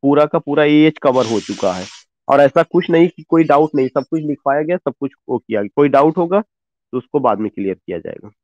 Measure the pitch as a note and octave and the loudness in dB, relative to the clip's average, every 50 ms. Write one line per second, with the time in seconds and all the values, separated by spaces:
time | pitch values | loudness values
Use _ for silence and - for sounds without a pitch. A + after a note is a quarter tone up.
0 | - C#3 C#3+ C#3+ D3+ D3+ - E3 - - C#3+ D3 D3+ D3 D3+ D3+ D3+ D#3 D3+ - | 2 2 2 2 2 2 0 -4 -4 -2 0 0 2 4 4 4 4 4 2 0
1 | - C#3+ B2+ B2+ B2 A2 A#2 G#2 F#2 - G#2 - - G2 F2+ F#2 F#2 - - - | -2 0 2 2 0 0 -2 -4 -4 -4 -8 -4 -4 -4 -4 -4 -10 -14 -16 -20
2 | _ _ _ _ _ - C#3 C#3 C#3+ C3+ - E3+ E3 _ _ E3+ F3+ - E3 E3 | _ _ _ _ _ 0 2 4 4 4 2 0 -2 _ _ -4 -2 2 2 2
3 | E3+ F3 - - D#3 _ - E3 D#3+ D3+ C#3+ C#3+ D#3 D3+ - C#3+ C3 B2+ _ D3 | 2 2 0 -6 -8 _ 0 0 2 4 4 2 2 2 0 -2 -2 -2 _ -6
4 | C3 _ - D#3+ D3+ D3+ D3 C3+ _ C#3 C3+ D3 D#3 D#3 F3 F3+ _ - - _ | -6 _ -6 -6 -4 -4 -8 -6 _ -4 -2 -2 -2 -4 -4 -4 _ -8 -8 _
5 | - C3+ _ _ _ - C3 A#2+ _ _ A2+ G#2+ G2+ G2+ _ - C#3+ D3 C3 C3+ | -10 -10 _ _ _ -8 -8 -8 _ _ -6 -6 -6 -6 _ 0 0 2 4 2
6 | C#3+ D#3 D#3+ F#3+ F3 E3+ F3+ G3+ A3 _ _ _ _ _ _ _ _ _ - B2+ | 2 2 0 -2 -4 -2 -2 -4 -4 _ _ _ _ _ _ _ _ _ -10 -10
7 | A#2+ _ _ D3+ C3 B2 G#2+ G2+ A2 G#2+ _ - G2+ F#2+ F#2 F2 _ - F2+ E2+ | -10 _ _ -2 -2 0 -2 -2 -4 -8 _ -8 -8 -8 -8 _ _ -12 -12 -10
8 | - - - - - G#2 G#2+ _ | -10 -12 -16 -16 -20 -20 _ _